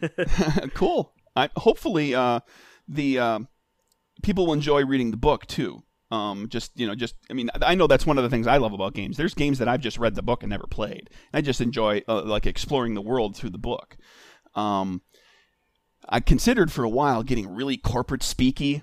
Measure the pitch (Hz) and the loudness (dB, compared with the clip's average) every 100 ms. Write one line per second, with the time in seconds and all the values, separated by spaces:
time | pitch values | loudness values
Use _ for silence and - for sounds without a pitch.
0 | 160 - 165 - 160 170 135 - 202 330 | -6 -2 2 2 4 0 -2 0 2 2
1 | 160 _ _ - 135 - 330 - 330 175 | -2 _ _ -2 -2 2 2 2 0 0
2 | 147 127 123 117 - - - _ - 143 | 2 2 2 0 -4 -20 -20 _ -10 -4
3 | 143 127 120 113 139 _ _ _ _ _ | 0 0 0 -2 -6 _ _ _ _ _
4 | _ - 202 190 175 147 147 143 135 135 | _ -8 -2 0 2 2 2 2 2 0
5 | 117 113 151 123 - - 107 57 _ _ | 0 0 2 2 -2 -6 -6 -8 _ _
6 | - 113 104 101 110 117 - - 113 113 | -8 -6 -4 -8 -8 -8 -8 -6 -4 -4
7 | - - - 131 120 - - 185 160 131 | -8 -8 -10 -6 -4 0 2 4 6 6
8 | 156 139 120 127 117 139 110 101 98 104 | 6 2 2 2 4 4 2 -2 -6 -6
9 | 98 95 160 - 147 135 117 127 120 - | -8 -4 -4 -2 -2 0 0 -2 -2 -2
10 | 117 101 113 123 101 101 - - 107 - | -2 -2 -2 -4 -4 -6 -6 -6 -6 -8
11 | - - - 151 143 127 120 117 107 104 | -16 -20 -6 -4 -2 0 -2 0 2 0
12 | - 110 101 104 98 - - 139 117 104 | 0 -2 0 0 0 -2 -2 -2 -2 -4
13 | 104 131 107 98 113 92 120 110 - - | -2 -2 -2 -4 -10 -8 -6 -6 -10 -20
14 | - - - - _ - 104 101 95 90 | -20 -20 -20 -20 _ -6 -2 -2 -2 -6
15 | _ _ _ _ _ _ _ _ _ _ | _ _ _ _ _ _ _ _ _ _
16 | - 120 - - 226 220 165 - 117 120 | -4 0 4 6 6 4 2 2 0 2
17 | 143 120 123 123 98 95 139 123 - 113 | 2 0 0 -2 -2 -6 -4 -2 -2 -2
18 | 107 131 - - 127 - 143 143 | -2 -4 -4 2 2 2 -2 -2